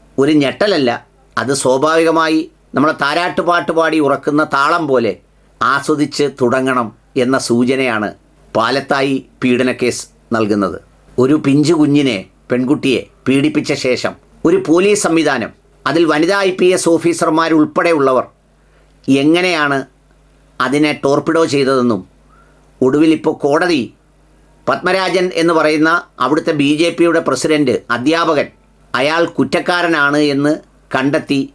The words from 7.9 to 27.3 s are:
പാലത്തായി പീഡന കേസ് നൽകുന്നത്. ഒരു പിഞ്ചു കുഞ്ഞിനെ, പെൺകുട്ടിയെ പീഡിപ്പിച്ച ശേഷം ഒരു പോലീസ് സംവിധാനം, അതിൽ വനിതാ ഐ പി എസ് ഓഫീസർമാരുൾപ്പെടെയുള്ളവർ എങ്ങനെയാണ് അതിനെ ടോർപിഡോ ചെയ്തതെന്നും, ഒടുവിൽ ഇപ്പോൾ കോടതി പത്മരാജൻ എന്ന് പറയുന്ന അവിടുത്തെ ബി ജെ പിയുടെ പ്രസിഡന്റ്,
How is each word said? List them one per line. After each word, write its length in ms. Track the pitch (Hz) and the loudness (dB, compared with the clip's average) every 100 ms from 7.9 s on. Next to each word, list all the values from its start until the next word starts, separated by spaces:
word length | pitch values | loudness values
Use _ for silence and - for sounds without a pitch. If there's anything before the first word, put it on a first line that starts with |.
| 110 101 - _ _ _ 107 | -2 -4 -8 _ _ _ -2
പാലത്തായി 680 | 113 135 - 139 139 135 - - | 0 -2 -2 -2 0 -4 -6 -4
പീഡന 280 | 127 123 127 | 0 0 0
കേസ് 360 | 123 123 - - _ - | 0 -2 -4 -10 _ -6
നൽകുന്നത്. 480 | 113 107 104 95 80 - _ _ - | -2 0 0 -2 -6 -16 _ _ 0
ഒരു 240 | 131 151 143 | 2 2 2
പിഞ്ചു 280 | 139 147 | 2 2
കുഞ്ഞിനെ, 520 | 170 151 143 139 101 95 _ - | 2 2 2 0 -2 -8 _ -6
പെൺകുട്ടിയെ 500 | 123 127 151 139 110 - _ - | -2 0 0 0 -2 -4 _ -2
പീഡിപ്പിച്ച 460 | 139 147 151 127 | 0 0 -2 -4
ശേഷം 420 | 143 131 120 92 - _ - 160 | -4 -2 -2 -4 -10 _ -4 0
ഒരു 180 | 190 185 | 0 2
പോലീസ് 360 | 170 196 202 | 2 2 0
സംവിധാനം, 460 | 180 165 151 131 95 - _ _ 135 | 0 0 0 -2 -6 -12 _ _ -4
അതിൽ 180 | 156 165 | 0 0
വനിതാ 340 | 151 165 196 | 2 0 0
ഐ 120 | 190 | 0
പി 140 | 185 180 | 0 2
എസ് 240 | 180 170 | 2 2
ഓഫീസർമാരുൾപ്പെടെയുള്ളവർ 1300 | 165 170 165 165 160 160 160 147 - 170 160 135 127 - _ _ _ _ _ _ _ - 135 | 0 0 0 0 0 2 2 0 0 0 2 2 0 -2 _ _ _ _ _ _ _ 0 2
എങ്ങനെയാണ് 680 | 143 170 180 165 147 139 135 _ _ _ _ _ _ - | 4 2 2 0 0 -2 -6 _ _ _ _ _ _ -6
അതിനെ 380 | 127 143 151 139 | -2 0 0 0
ടോർപിഡോ 420 | 139 147 151 160 165 | 0 0 0 0 2
ചെയ്തതെന്നും, 600 | 143 131 131 123 98 92 _ _ _ _ _ _ - | 0 2 2 2 -2 -6 _ _ _ _ _ _ -2
ഒടുവിൽ 280 | 127 147 160 | 2 4 2
ഇപ്പോൾ 260 | 156 156 147 | 2 -2 -2
കോടതി 580 | 143 151 180 151 107 - _ _ _ _ _ _ - | 0 0 2 -2 -2 -12 _ _ _ _ _ _ -4
പത്മരാജൻ 600 | 135 180 190 185 180 180 | -2 0 0 0 -2 -2
എന്ന് 200 | 170 165 | -2 0
പറയുന്ന 500 | 165 151 156 160 175 - - | 2 2 2 2 0 -4 -6
അവിടുത്തെ 320 | 127 156 165 | -2 -2 -2
ബി 240 | 156 143 151 | 0 0 2
ജെ 140 | 170 | 0
പിയുടെ 300 | 165 170 165 | 2 2 2
പ്രസിഡന്റ്, 600 | 165 | 0